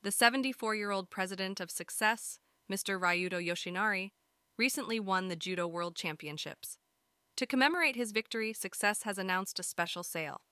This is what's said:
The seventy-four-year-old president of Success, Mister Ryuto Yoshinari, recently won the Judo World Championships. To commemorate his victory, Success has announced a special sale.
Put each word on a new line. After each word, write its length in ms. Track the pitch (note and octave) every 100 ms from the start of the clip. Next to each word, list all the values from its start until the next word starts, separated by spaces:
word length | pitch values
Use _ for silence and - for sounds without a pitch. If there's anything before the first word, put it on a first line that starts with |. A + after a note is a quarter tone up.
The 100 | G3+
seventy-four-year-old 1000 | G3+ A#3 C4 C4 B3+ A3 G#3+ G#3 G3 F#3+
president 480 | - F#3 F#3+ F#3+ G3
of 100 | F3
Success, 680 | - F3 - G#3+ A3+ - - _ _ _
Mister 320 | G3 - F#3+
Ryuto 340 | F3+ F3 F3+
Yoshinari, 760 | F3+ F3 F3 - F3+ G#3+ G3 F#3+ _ _ _ _ -
recently 420 | A#3+ C4+ - A3+
won 280 | G3 F#3+ F#3
the 80 | E3+
Judo 320 | F3+ F3+ F3
World 280 | E3+ F3 E3+
Championships. 840 | - D#3 D3 D3+ - - - - _ _ _ _ _ -
To 80 | C4
commemorate 520 | C4 C4+ F4 D#4+ A#3+
his 160 | A#3+
victory, 400 | G#3 A3 A3+ A3
Success 500 | A3 F#3+ - G#3 G#3
has 140 | A3 G3
announced 420 | F#3+ F#3 F#3+ -
a 40 |
special 400 | F3+ - E3+ -
sale. 360 | F3 E3 D#3 C#3 _